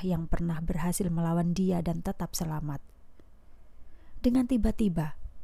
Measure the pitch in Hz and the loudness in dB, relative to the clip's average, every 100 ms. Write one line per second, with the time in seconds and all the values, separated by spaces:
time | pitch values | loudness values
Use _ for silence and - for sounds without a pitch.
0 | 185 170 165 - 170 160 165 175 175 175 | 0 0 2 2 2 0 0 0 0 0
1 | 185 170 165 170 170 170 185 180 170 170 | 0 2 2 2 2 2 2 2 0 -2
2 | 180 190 175 - 160 151 147 139 - - | -4 -4 -4 -4 -4 -2 -4 -6 -8 -18
3 | - - - - - - - - - - | -18 -18 -20 -20 -20 -18 -18 -14 -14 -12
4 | - - 247 254 247 254 214 - 208 170 | -10 0 4 4 4 4 4 4 2 2
5 | 156 - - - | -2 -4 -6 -8